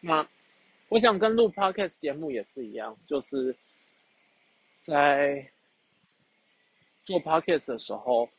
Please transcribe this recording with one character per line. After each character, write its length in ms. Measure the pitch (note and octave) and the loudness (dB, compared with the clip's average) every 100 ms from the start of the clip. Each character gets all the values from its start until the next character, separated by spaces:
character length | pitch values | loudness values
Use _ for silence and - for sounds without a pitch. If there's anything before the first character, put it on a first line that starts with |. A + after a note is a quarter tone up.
那 260 | F3 D#3 D3+ _ _ _ _ _ _ | 0 0 -2 _ _ _ _ _ _
我 100 | A3 | 4
想 200 | A#3 G3+ | 4 4
跟 160 | A3 | 2
录 160 | A3+ A3+ | 4 2
podcast 480 | F#3+ G3 F#3+ F#3+ - | 2 -2 0 -6 -4
节 140 | D3 | -8
目 180 | C#3+ D#3 | -6 -6
也 140 | B2 | -6
是 220 | G2+ - A2+ | -8 -12 -10
一 60 | |
样， 240 | A2+ A2 A2 _ | -10 -10 -14 _
就 140 | C#3+ | -6
是 360 | - C#3 C3 B2 _ _ _ _ _ _ _ _ _ _ _ _ | -4 -4 -4 -6 _ _ _ _ _ _ _ _ _ _ _ _
在 680 | - D3 C#3+ C#3+ C#3+ C#3+ C3+ _ _ _ _ _ _ _ _ _ _ _ _ _ _ _ | -2 2 4 4 2 -2 -8 _ _ _ _ _ _ _ _ _ _ _ _ _ _ _
做 180 | - F#3 | -4 -4
podcast 500 | D#3 D#3+ E3 D#3+ - | 0 0 2 -2 -2
的 60 | A#2 | -10
时 140 | - | -8
候 340 | G#2 B2+ A#2+ A#2+ | -8 0 2 0